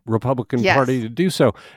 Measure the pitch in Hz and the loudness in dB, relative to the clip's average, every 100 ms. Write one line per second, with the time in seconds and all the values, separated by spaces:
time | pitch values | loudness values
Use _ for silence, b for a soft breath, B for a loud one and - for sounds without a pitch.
0 | - 113 123 127 113 123 117 143 131 131 | -4 -2 -2 -4 -2 -2 2 2 2 -2
1 | 113 120 185 - 135 - B | -4 -2 -2 2 0 0 B